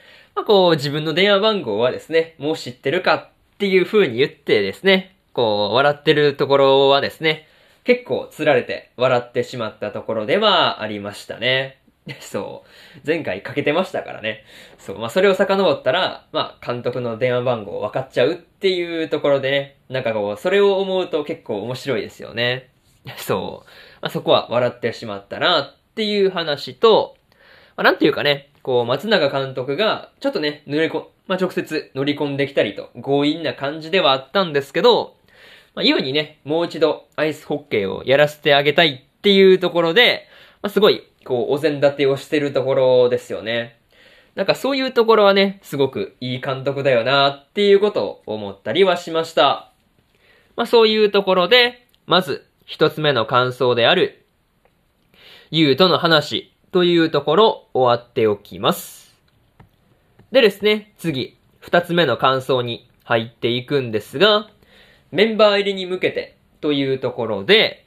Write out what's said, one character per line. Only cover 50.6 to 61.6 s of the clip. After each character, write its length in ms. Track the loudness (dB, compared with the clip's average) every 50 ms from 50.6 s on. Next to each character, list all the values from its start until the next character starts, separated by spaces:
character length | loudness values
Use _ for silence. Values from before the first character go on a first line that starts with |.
| -2
あ、 20 |
そ 180 | 2 4 4 4
う 40 |
い 160 | 4 4 4 2
う 80 | 4
と 120 | 2 0 2
こ 120 | 2 2
ろ 120 | 2 4 4
で、 360 | 4 4 4 2 0 -8 _ _ _ _ _
ま 160 | 0 0 0
ず 260 | 0 -2 -6 -8 -10 _ _ _ _
一 240 | -20 -2 0 0 0
つ 120 | 0 0
目 100 | -2 0
の 140 | 0 0 0
感 260 | 0 0 0 0 0
想 240 | -2 0 0 0 2
で 120 | 4 4
あ 60 | 4 4
る、 280 | 2 0 -2 -4 _ _ _ _ _ _ _ _ _ _ _ _ _ _ _ _ _ _ _ _ _ -20 -20 -20 -20 -16 _ 0
優 220 | 2 2 4 4
と 140 | 4 4 4
の 80 | 4
話 560 | 2 2 4 2 2 2 0 -6 -8 -8 _ _ _ _ _
と 140 | 0 2 2
い 120 | 4 4
う 120 | 2 2 2
と 120 | 0 -2 0
こ 120 | 2 2
ろ 320 | 4 4 2 2 -2 -10 _ -2
終 260 | 0 2 2 2 0
わ 20 |
っ 80 | -4 _ _
て 120 | 0 0
お 120 | 0 0
き 200 | -2 -6 -14 -12
ま 140 | -4 -4 -4
す。 420 | -4 -4 -8 -16 -20 -20 -20 _ _ _ _ _ _ _ _ _ _ _ -20 _ _ _ _ _ _ _ _ _ _ _ _ _
で 80 | 2 4
で 100 | 4 4
す 120 | 2 0 0
ね、 300 | 0 0 0 -4 _ _
次、 400 | _ -6 -4 -4 -4 -6 -8 -12 _ _ _ _
二 220 | _